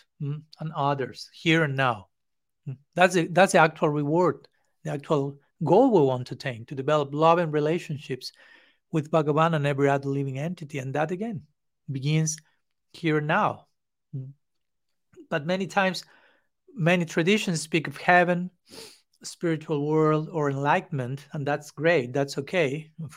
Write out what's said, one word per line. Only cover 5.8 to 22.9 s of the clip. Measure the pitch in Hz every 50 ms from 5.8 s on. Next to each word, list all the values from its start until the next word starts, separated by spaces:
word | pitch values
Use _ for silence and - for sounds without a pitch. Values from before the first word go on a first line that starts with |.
| 269 269
we | 220 175 143
want | 135 131 123 127 -
to | 135
attain, | - - 143 120 110 113
to | - 147
develop | 131 131 147 151 151 143 139
loving | 143 147 156 165 170 175 175 160
relationships | 151 151 147 151 165 175 165 - 151 127 - - 135 123 - - - _ - - - _ _ _ _ _ _ _
with | - 160 143 156
Bhagavan | - 160 151 147 143 151 160 170 165
and | 151 143
every | 143 143 139 139 139
other | 139 139 139 139
living | 139 139 139 139 131 131
entity. | 147 170 180 - 156 139 151 143
And | 127 135 131
that, | 143 156 156
again, | 185 180 214 233 214 143 - _ _ _ _ _ _ _ _ -
begins | 131 135 131 147 156 160 160 165 - - - _ _ _ _ _ _ _ _ _
here | - - - 160 151 151
now. | 147 147 165 208 202 139 - - - _ _ _ _ _ _ _ _ _ - 135 131 135 139 _ _ _ _ _ _ _ _ _ _ _ _ _ _ _ _ - 320 -
But | 170 160 143
many | 165 185 190 196
times, | - - 202 190 190 175 - - - _ _ _ _ _ _ _ _ _ _ _ _ 302
many | 240 156 165 180 180 170
traditions | 160 - 180 160 180 214 214 - 196 170 156
speak | - - - 165 143 147
of | 135
heaven, | - - - 180 180 180 175 180 175 180 180 - _ _ _ - - - - - _ _ _ _ _
spiritual | - - - - - 170 160 151 156 - 160 143 143
world, | 151 156 156 156 156 156 156 156 156
or | 180 160 147 139
enlightenment, | 139 135 139 143 160 190 185 - - 135 123 120 135 139 - -
and | - 156 135
that's | 135 147 151 151 -
great, | - - 147 165 175 151 120 120
that's | 127 139 143 139 - 151
okay. | 143 - - 180 160 127 135 156 156 -